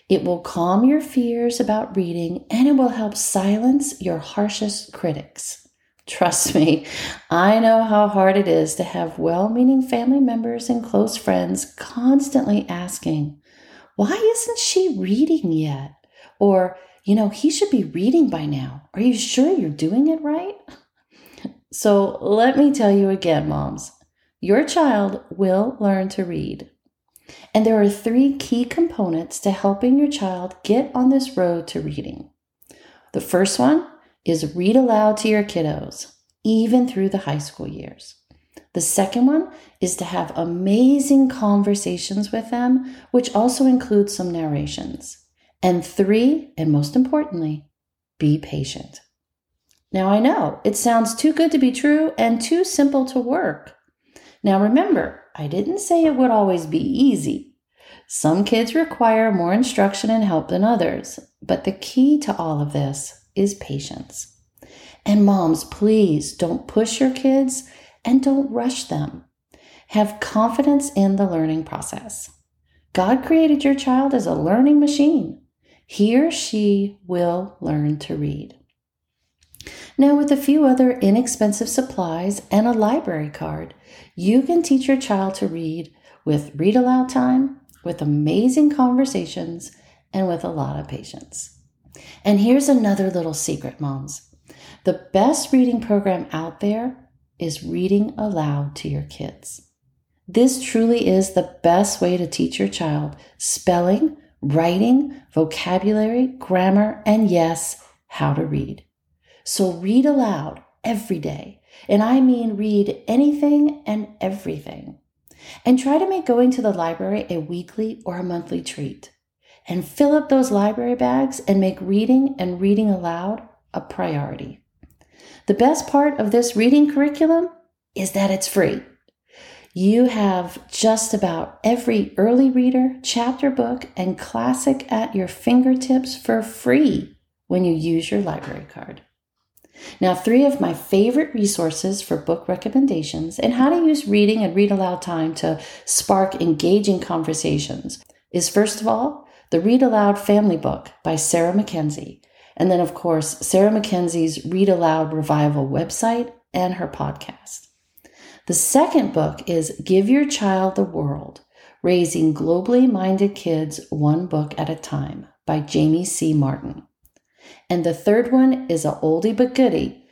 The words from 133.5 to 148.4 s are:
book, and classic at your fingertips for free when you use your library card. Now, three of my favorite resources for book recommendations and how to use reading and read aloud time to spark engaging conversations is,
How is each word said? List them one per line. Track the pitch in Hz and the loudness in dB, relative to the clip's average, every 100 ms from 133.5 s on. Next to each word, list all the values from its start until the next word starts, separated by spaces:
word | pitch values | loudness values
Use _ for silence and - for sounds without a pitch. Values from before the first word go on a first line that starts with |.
book, | 254 233 247 - - | 0 -2 -4 -10 -6
and | 185 - | -6 -6
classic | - 233 240 254 285 269 - | -8 -4 -2 0 -2 -2 -2
at | 220 226 | -4 -2
your | 196 180 | -4 -6
fingertips | - 240 247 262 254 - 262 254 - | -4 2 4 4 0 2 0 0 -8
for | - 226 | -2 -2
free | 220 - - 269 277 - - _ _ _ - | -4 -6 2 4 4 0 -6 _ _ _ -4
when | 180 | 0
you | 175 160 | 0 0
use | 165 165 165 | 0 -2 -2
your | 202 | -4
library | 175 - - - - | -4 -6 -10 -14 -16
card. | - - - _ _ _ _ _ _ _ - - - | -18 -18 -20 _ _ _ _ _ _ _ -20 -20 -2
Now, | 185 180 | 0 2
three | 220 247 285 | 2 4 4
of | 277 | 2
my | 175 | -4
favorite | 156 - 196 226 277 311 | -4 0 2 4 2 -2
resources | 220 202 - 165 156 190 196 | 0 -2 0 -4 -2 -6 -6
for | - 151 | -6 -6
book | - 165 - | -2 -4 -4
recommendations | 180 214 262 269 165 151 156 165 - | -6 -2 0 2 0 -4 -8 -8 -4
and | - | -2
how | 247 277 | 2 2
to | 349 320 | 4 2
use | 294 208 | 0 0
reading | 208 208 220 | 2 4 2
and | 185 185 | 0 2
read | 202 | 2
aloud | 190 185 175 | 2 -2 -4
time | 180 165 160 160 | -6 -4 -4 -2
to | 165 156 - - | -4 -4 -8 -16
spark | - - - 190 190 190 | -4 -4 0 2 2 0
engaging | 165 151 170 208 202 180 | 0 0 2 2 2 -2
conversations | - 165 156 156 160 151 147 - - - _ _ _ | -2 -4 -4 -4 -2 -4 -4 -10 -12 -16 _ _ _
is, | 175 | -4